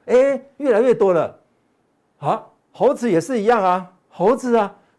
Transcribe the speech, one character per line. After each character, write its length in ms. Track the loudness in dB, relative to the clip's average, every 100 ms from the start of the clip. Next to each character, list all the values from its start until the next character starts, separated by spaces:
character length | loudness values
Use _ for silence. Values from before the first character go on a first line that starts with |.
| 0
哎， 340 | 2 2 -2 -10 -8
越 140 | -2
来 100 | 2
越 120 | 2
多 200 | 2 2
了。 260 | 0 -2 -8 _ _ _ _ _ _ _ _
好， 360 | -6 -6 -8 _ _
猴 220 | -2 -2
子 160 | 0 -2
也 100 | -2
是 220 | -2 -4
一 40 | 0
样 180 | 0
啊， 280 | 0 -2 -6 _ _
猴 260 | -4 -2 0
子 200 | 0 0
啊， 200 | -2 -8 _